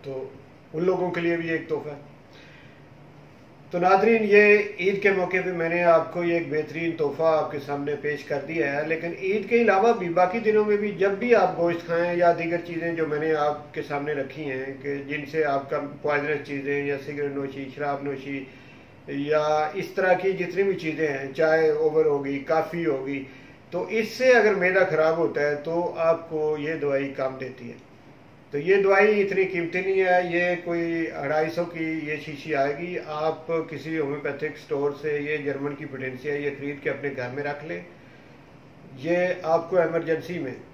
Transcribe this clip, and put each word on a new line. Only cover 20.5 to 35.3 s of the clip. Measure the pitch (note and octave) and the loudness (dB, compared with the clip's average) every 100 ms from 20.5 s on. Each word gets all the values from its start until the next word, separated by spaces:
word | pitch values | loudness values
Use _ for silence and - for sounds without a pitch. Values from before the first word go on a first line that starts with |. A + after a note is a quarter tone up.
| F3 | -2
भी | G3 F3+ | 0 0
चीज़ें | D#3 D3 D#3 | -4 -2 -2
हैं, | C3+ C#3 | -2 -6
चाय | C3+ D#3+ D#3+ D#3+ | 0 4 4 4
ओवर | D3+ D#3 D#3 D#3 | 2 2 4 2
हो | C#3+ | 2
गई, | C#3 C#3 | -2 -6
कॉफ़ी | C#3 D#3+ D#3 E3+ | 0 0 0 -2
हो | D#3+ C3+ | -2 -2
गई, | C3+ C#3 C3 - - - - | -4 -6 -8 -16 -20 -20 -10
तो | E3+ - | -8 -2
इससे | A3 G#3+ - B3+ | -2 -2 2 6
अगर | B3 G#3 F#3+ | 8 8 4
मैदा | F3+ F#3+ | 4 4
ख़राब | F3+ D#3 D#3 E3+ | 4 4 4 4
होता | D#3 D3 | 0 2
है | D3 D3 | 0 0
तो | E3 E3+ | -2 -2
आपको | F3 - E3 D#3+ E3 D#3+ D3+ D3+ | -2 0 2 2 0 -2 -2 -2
ये | D3 D#3+ | -2 -2
दवाई | C#3+ C#3 C#3 | 0 0 -2
काम | - C3 C3 | -4 -4 -4
देती | B2+ A#2 A#2+ | -12 -12 -16
है। | - - - - - - - - | -16 -20 -20 -20 -20 -20 -20 -8
तो | C#3+ | -6
ये | D#3+ G3 | 4 4
दवाई | F#3+ G3 G#3 G#3 | 6 6 6 4
इतनी | G3 F3+ F3+ | 2 0 0
कीमती | F3 E3 F#3 | 0 -2 -2
नहीं | F#3+ F#3+ | 0 2
है, | F#3 F3+ F3 | 4 4 2
ये | E3+ F3 F3 | 0 0 -2
कोई | E3+ E3+ E3+ E3 D#3+ | -2 -4 -2 -2 -4
अढ़ाई | D#3 C#3+ D3+ D#3+ | -4 -2 0 0
सौ | E3 E3+ | -2 -6
की | E3+ D#3+ D#3+ D3 | -4 -6 -4 -6
ये | D3+ | -8
शीशी | - C#3+ D#3+ | -8 -12 -4
आएगी। | C#3+ C#3 D3+ F3 F3 | 0 0 -2 -6 -8
आप | D3+ D3+ D#3+ D#3 - E3 D#3 | -6 -2 -2 -4 -4 -4 -4
किसी | D3+ C#3+ D#3+ | -8 -6 -4
होम्योपैथिक | C#3 C#3 C#3+ C3+ D3+ D3 | -2 -2 -4 -4 -6 -8
स्टोर | - C#3+ C#3+ | -6 -2 -2
से | C#3 D#3 D3 | -2 -4 -4
ये | D3 | -2